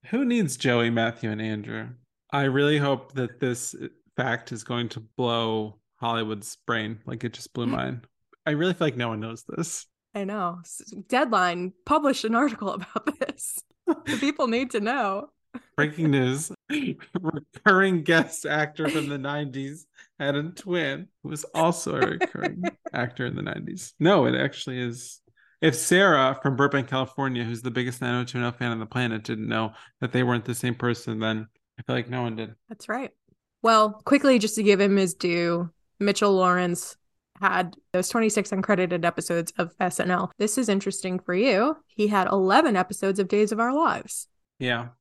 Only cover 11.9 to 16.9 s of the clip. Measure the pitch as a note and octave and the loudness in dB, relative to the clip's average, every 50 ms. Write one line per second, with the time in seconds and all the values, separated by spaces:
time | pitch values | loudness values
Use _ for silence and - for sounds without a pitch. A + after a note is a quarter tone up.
11.9 | D4 D#4+ D4+ C#4 C4 - - A3 A3+ A#3 C#4+ C#4+ A3 - G#3+ G3 - F#3+ F3+ - | 2 4 4 2 0 2 0 0 2 4 2 2 0 -4 -6 -6 -6 -6 -10 -8
12.9 | - A3 - - - - C4 - - - - - - - - _ _ _ _ - | -8 -6 -4 -4 -4 -4 -6 -6 -6 -10 -10 -10 -10 -12 -14 _ _ _ _ -2
13.9 | D#4+ - - - D4 A3 C#4 C#4 D4 - D4 A#3 A3+ A#3+ C4+ B3 - A3 G#3 A3 | -2 -2 -2 -4 -2 0 0 0 0 0 0 0 2 0 0 0 -2 -2 0 0
14.9 | G#3 F#3 - G3 G3 G3+ C#4+ - _ _ _ _ _ - _ _ _ - D3 D3+ | 0 0 -2 -2 -2 -4 -8 -10 _ _ _ _ _ -20 _ _ _ 0 0 0
15.9 | D3+ E3 D#3+ D#3 C#3 C3+ B2+ B2+ C3 C#3+ D#3 - - _ _ _ D4 D4+ C4+ G3 | 0 0 2 4 4 4 4 2 0 -2 -4 -8 -12 _ _ _ -4 -4 -2 -4